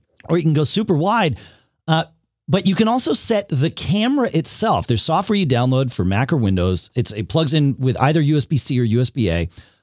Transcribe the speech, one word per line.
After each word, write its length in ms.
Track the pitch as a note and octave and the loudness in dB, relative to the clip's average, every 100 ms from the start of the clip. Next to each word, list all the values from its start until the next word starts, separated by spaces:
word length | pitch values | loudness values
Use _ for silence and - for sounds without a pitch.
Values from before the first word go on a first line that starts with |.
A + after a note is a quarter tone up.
| _ _ - | _ _ -2
or 100 | F3 | 0
you 40 | |
can 120 | D#3 | 2
go 100 | D3+ | 2
super 320 | D3 G3+ G#3+ D3+ | 0 0 0 0
wide. 420 | F#3 A3+ E3+ G#2+ - - _ _ - | 2 0 0 -2 -12 -20 _ _ -2
Uh, 180 | D#3+ D#3 _ _ _ - | -2 -2 _ _ _ -4
but 180 | G3 F#3 | 0 2
you 80 | |
can 140 | F#3+ A3 | 2 2
also 240 | B3+ D#4+ | 0 -2
set 360 | D4 - G#3 - | -4 -2 -2 0
the 220 | C3 D#3+ | -2 -2
camera 580 | - - G3+ A#3+ C#4+ A#3 | -2 -2 0 0 0 0
itself. 560 | D#3+ - - A3 A2+ - | -2 -4 -4 0 0 0
There's 140 | A2+ | -2
software 340 | - E3 G3 G3+ | 0 -2 0 0
you 100 | D#3+ | 2
download 460 | A#2+ B2+ C3 C3 | 2 2 0 0
for 120 | - | -2
Mac 280 | F2+ G2 C3+ | 0 0 0
or 40 | D#3 | 0
Windows. 540 | G#2 F#2 F2+ F2+ - B2 | 2 2 0 -2 -4 -4
It's, 160 | - | -4
it 160 | G#2+ F2 | -6 -4
plugs 260 | D#3+ D3 | -2 0
in 220 | D#3 C#3 B2+ | 2 0 0
with 180 | B2+ A#2+ | -2 0
either 200 | C3+ E3 | 0 2
U 160 | D3 D3+ | 2 0
S 80 | - | 0
B 100 | C#3+ | -2
C 240 | - B2 | 0 0
or 40 | |
U 160 | A#2 A#2 | 0 0
S 100 | B2 | 0
B 200 | - G2 | -2 0
A. 180 | E2 E2 - - _ | 0 -2 -8 -20 _